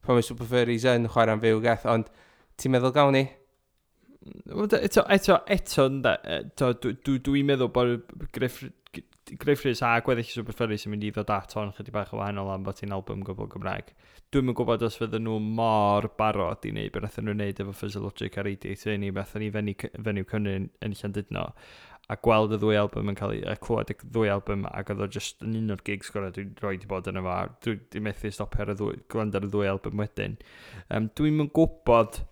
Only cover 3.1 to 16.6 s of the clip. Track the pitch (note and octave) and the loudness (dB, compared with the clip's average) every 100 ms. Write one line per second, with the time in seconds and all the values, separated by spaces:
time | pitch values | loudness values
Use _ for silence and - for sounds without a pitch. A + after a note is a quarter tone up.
3.1 | C3+ C3+ - _ _ _ _ _ _ _ | 6 2 -6 _ _ _ _ _ _ _
4.1 | _ - - - - G#3 A3+ G3 - - | _ -20 -18 -8 -4 2 2 6 4 6
5.1 | G3 - F#3 - G3 - - C3+ C#3 B2 | 4 6 4 6 0 0 2 4 4 2
6.1 | - - D#2+ - - B2+ A#2+ B2 - - | 0 -2 -6 -6 0 0 2 -2 -4 0
7.1 | C3 C3+ C#3 C#3 C#3 A#2+ B2 B2 A#2+ - | 0 2 2 4 2 2 4 2 0 -6
8.1 | - - - B2+ - - - _ - - | -12 -10 -2 -4 -4 -16 -18 _ -16 -16
9.1 | _ - - C#3+ C#3+ C#3 A#2 A#2+ A#2 B2 | _ -18 -4 0 2 2 0 2 2 2
10.1 | B2 A#2 - A2 - A#2 G#2+ - G#2 G#2 | 0 -2 -8 -10 -4 -2 -2 -4 -6 -4
11.1 | G#2+ G#2 G2+ - G#2+ G#2 - G2+ G#2+ G2 | -4 -2 -2 -2 -8 -8 -10 -8 -6 -6
12.1 | G#2+ G2+ G2+ G2 F#2+ F#2+ G2 G#2 G2 G2 | -6 -6 -4 -6 -6 -6 -8 -6 -6 -6
13.1 | G2+ G2 G2 G2+ - F#2 G2+ - _ _ | -8 -8 -8 -8 -8 -6 -6 -10 _ _
14.1 | - _ C#3 B2+ A#2 A#2 A2+ A2+ - A2+ | -20 _ 0 0 0 0 2 0 -2 -4
15.1 | A2 A2+ A2 G#2+ A2 A2+ G#2+ G2+ G2+ G#2+ | -2 -2 -2 -2 0 2 4 4 4 0
16.1 | - A2 G2+ E2+ - | 0 0 0 -2 -4